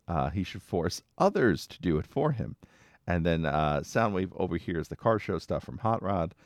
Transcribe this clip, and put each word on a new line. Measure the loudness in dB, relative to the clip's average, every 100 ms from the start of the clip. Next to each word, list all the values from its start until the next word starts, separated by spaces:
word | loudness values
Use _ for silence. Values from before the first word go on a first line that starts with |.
| -4
uh, | 0 0
he | 0
should | -4 -6
force | -4 -2 -2 -4 _ 0
others | 2 4 4 2 -2
to | -6
do | 0 0
it | 0
for | -2 -2
him. | -2 -6 -8 -18 _ -20 _ -2
And | 0
then, | 4 2
uh, | 2 2 2 2
Soundwave | 0 0 2 0 -2 -2
overhears | -2 -2 -2 -4 -4
the | -2
car | 0 0
show | 0 -4
stuff | -2 -6
from | -6 -6
Hot | -2 -2
Rod, | 0 0 -2 -6